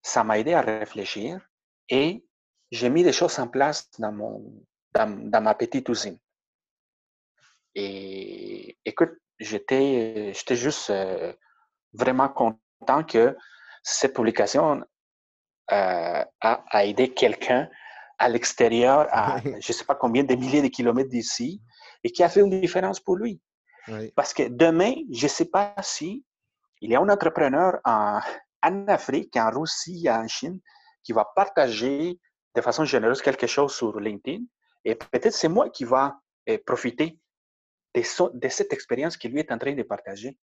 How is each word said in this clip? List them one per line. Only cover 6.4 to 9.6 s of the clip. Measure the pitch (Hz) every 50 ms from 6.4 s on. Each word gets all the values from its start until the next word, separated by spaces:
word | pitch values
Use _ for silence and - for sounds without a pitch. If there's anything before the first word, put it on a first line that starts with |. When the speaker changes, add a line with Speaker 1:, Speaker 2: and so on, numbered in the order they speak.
| _ _ _ _ _ _ _ _ _ _ _ _ _ _ _ _ _ _ _ _ _ _ _ _ _ _ _
Speaker 1:
Et | 98 101 196 196 95 - 190 95 95 95 98 98 98 98 101 101 98 - - - _ _
écoute, | 113 - - 165 165 - _ _ _ _ _
j'étais, | 110 104 107 101